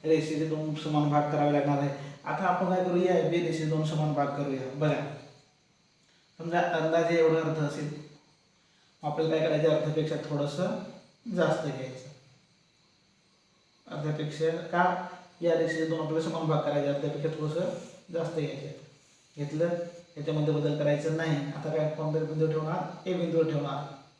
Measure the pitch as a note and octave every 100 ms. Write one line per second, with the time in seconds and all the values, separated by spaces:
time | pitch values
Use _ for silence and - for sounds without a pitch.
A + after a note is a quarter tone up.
0 | D#3 D#3 - D3+ D#3 D#3 D#3 D3 D#3 D3+
1 | D3 D3 D3 D3+ D3 D3 C#3+ C#3+ C#3+ -
2 | - - D3 D3+ F#3 F3+ F3+ F3+ F3+ F3
3 | F#3 E3+ E3 E3+ E3 D#3+ D#3 D#3 D#3 D#3
4 | D3+ C#3+ C#3+ C#3+ C#3+ C3 B2+ C#3+ D3+ -
5 | - - - - _ _ _ _ _ _
6 | _ _ _ _ E3 F3 F3 D#3+ D#3+ E3
7 | E3 E3+ D#3+ D#3+ D#3 D#3 C#3+ D3 D3+ -
8 | - - _ _ _ _ _ _ _ _
9 | D3+ D3 D#3+ D#3+ D#3 D3+ D#3 D3+ D3+ D#3
10 | C#3+ C#3+ - C#3+ C#3+ - F#3 - - -
11 | - _ A#3 F3+ D#3 - D3+ B2+ C3 -
12 | - - - _ _ _ _ _ _ _
13 | _ _ _ _ _ _ _ _ - D3+
14 | D3+ D3 D3+ - D#3+ E3 - F3 F3+ F#3+
15 | - - - - E3+ D#3+ D#3+ D#3+ D#3+ D#3+
16 | D3+ D#3 E3+ D#3+ D#3 C#3+ C#3+ C#3+ C#3+ C#3+
17 | D3 D3 D#3 D3 D3+ D#3+ F#3 - - -
18 | - E3+ D#3+ E3 C#3+ - - - - -
19 | _ _ _ - C#3+ D#3 F3 F3 - -
20 | - - D#3 D3+ D3+ D3 D3 D3 D3 D3
21 | E3 D#3+ D#3+ C#3+ C#3+ - - D#3 D3+ -
22 | D#3 D#3 D#3 D#3 D#3+ D#3 D3+ F3+ - -
23 | F#3 F3 E3+ D#3+ D#3+ C#3+ C#3+ - - -
24 | -